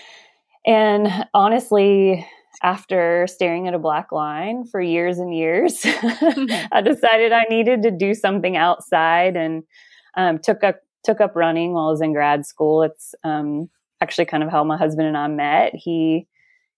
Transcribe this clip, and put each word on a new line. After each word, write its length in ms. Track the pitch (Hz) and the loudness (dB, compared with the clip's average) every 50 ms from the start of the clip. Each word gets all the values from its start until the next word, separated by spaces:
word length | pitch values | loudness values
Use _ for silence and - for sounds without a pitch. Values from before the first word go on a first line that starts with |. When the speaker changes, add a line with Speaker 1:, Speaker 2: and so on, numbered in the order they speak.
| - - - - - _ _ _ _ _ _ _ - | -20 -20 -20 -20 -20 _ _ _ _ _ _ _ 0
Speaker 1:
And 420 | - 226 214 214 214 208 208 208 202 180 196 - - - | 2 4 4 4 4 2 2 0 0 -2 -4 -4 0 2
honestly, 920 | 208 196 208 226 247 247 - 214 202 196 202 202 196 190 190 190 170 170 - - _ _ _ _ - - | 2 4 4 2 0 0 2 2 4 4 4 4 4 4 4 2 0 -4 -10 -20 _ _ _ _ -4 -2
after 640 | 180 185 196 - - 190 185 170 170 170 175 175 185 | -2 -2 -2 -4 -4 -2 0 2 2 2 2 0 -2
staring 400 | 180 - 185 175 165 170 185 185 | -2 -2 -2 -2 0 -2 -2 -4
at 80 | 175 | -4
a 40 | 170 | -2
black 320 | 160 156 151 160 - - | -2 -2 -2 -4 -4 -6
line 540 | - 156 151 151 151 156 180 208 233 247 240 | -6 -6 -6 -6 -6 -6 -8 -8 -8 -8 -10
for 160 | 233 - 196 | -8 -6 -4
years 380 | 180 170 165 170 170 180 180 175 | -2 -2 -2 0 -2 -2 -2 -4
and 160 | 180 175 170 | -6 -6 -4
years, 460 | 160 160 160 170 196 302 349 - - | -2 -2 0 0 2 0 0 -2 -2
<laughs> 20 | - | -2
Speaker 2:
Mm-hmm. 840 | 214 - - - 233 233 - 302 330 254 277 269 233 226 - - 214 | -4 -2 -2 -2 -4 -2 0 0 0 0 0 -2 -2 -2 -4 -4 -2
Speaker 1:
I 100 | - - | -2 0
decided 500 | 190 254 294 - - 233 226 220 226 226 | 2 0 0 2 2 2 4 4 4 2
I 120 | 226 233 226 | 2 2 2
needed 400 | 226 226 226 226 233 254 226 208 | 2 0 2 2 2 2 2 2
to 80 | 226 | 0
do 240 | 190 165 196 196 214 | 0 0 0 -2 0
something 420 | 214 - 196 196 202 170 185 185 160 | 0 0 -2 0 -2 -2 -2 0 0
outside 800 | 165 175 175 - - - 180 165 160 165 165 170 180 185 180 | 2 2 0 -2 -2 -2 0 2 2 4 4 2 2 2 0
and, 260 | 175 160 160 160 160 156 _ _ - - _ _ _ _ _ - | -2 -2 -4 -4 -6 -10 _ _ -20 -20 _ _ _ _ _ -4
um, 240 | 185 185 175 160 160 | -2 0 0 0 0
took 240 | - - 208 208 - | -2 -2 0 2 0
up, 140 | 196 190 - _ _ _ _ - | 0 0 -2 _ _ _ _ -2
took 180 | - 214 214 | -2 0 2
up 140 | 214 196 202 | 0 0 2
running 360 | 170 165 165 165 165 170 175 175 | 0 0 0 0 0 -2 -2 -2
while 140 | 165 156 156 | -2 0 0
I 40 | |
was 100 | 156 151 | 0 0
in 100 | 160 156 151 | -2 -2 0
grad 320 | 147 147 147 147 147 143 | 0 0 0 0 0 -2
school. 380 | - - - 156 151 156 160 160 | -8 -6 -2 0 2 2 2 2
It's, 300 | 156 156 - - - - - - | 0 -2 -8 -16 -20 -18 -10 -8
um, 460 | 160 151 151 147 147 147 147 165 - _ _ _ _ _ _ | -6 -6 -4 -4 -6 -6 -6 -8 -10 _ _ _ _ _ _
actually 240 | 165 - - - 170 | -6 -4 -2 -2 -2
kind 180 | 165 - 151 151 | -2 -2 -4 -4
of 60 | 160 | -2
how 140 | 165 151 147 | 0 0 0
my 140 | 156 156 175 | 0 0 0
husband 300 | 175 156 156 156 160 156 | -2 -2 0 -2 -2 -2
and 100 | 151 147 | -2 -2
I 100 | 147 147 | -2 -4
met. 460 | 151 147 143 143 151 160 - - - | -4 -2 -2 0 2 2 2 0 -2
He, 520 | 160 - 175 165 165 160 160 156 170 196 _ _ _ _ _ _ _ _ _ _ | -6 -6 -4 -2 0 0 0 0 0 -2 _ _ _ _ _ _ _ _ _ _